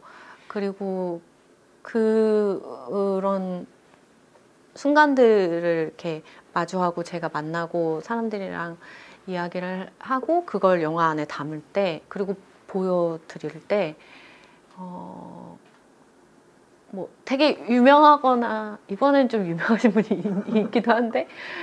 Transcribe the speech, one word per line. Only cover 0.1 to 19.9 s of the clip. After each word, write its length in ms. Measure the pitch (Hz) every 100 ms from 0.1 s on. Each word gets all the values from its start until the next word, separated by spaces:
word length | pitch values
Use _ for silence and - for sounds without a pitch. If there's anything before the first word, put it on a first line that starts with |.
| - - - -
그리고 720 | 214 196 196 196 185 180 170 - _ _ _ _ _
그-, 800 | - 233 220 220 220 214 202 185 - 123 127
그런 760 | 196 196 190 196 196 185 180 - _ _ _ _ _ _ _ _ _ _
순간들을 1120 | - 277 294 302 269 233 214 180 170 170 165 156
이렇게 340 | - 175 160 - - -
마주하고 480 | 180 170 185 180 175
제가 260 | 170 175 160
만나고 680 | 151 156 170 165 175 165 160
사람들이랑 760 | - 233 226 208 185 175 170 170 - - - - -
이야기를 640 | 180 175 180 180 185 190 -
하고 460 | 202 262 254 339
그걸 380 | 349 202 185 180
영화 240 | 156 165 165
안에 180 | 151
담을 380 | 147 - 147 156 -
때, 300 | 202 196 151 -
그리고 280 | 190 196 190 - _ -
보여드릴 1000 | 196 185 180 170 165 - - 151 156 -
때, 280 | 202 165 156 - - - - - _ _ 185
어, 840 | 180 180 180 - 180 175 - - _ _ _ _ _ _ _ _ _ _ _ _ _
뭐 180 | 196 170 -
되게 400 | - 262 294 - 175
유명하거나, 1120 | 247 247 285 302 294 262 247 233 214 214 208 -
이번엔 400 | 196 277 277 247
좀 180 | 220 180
유명하신 460 | 170 - 220 240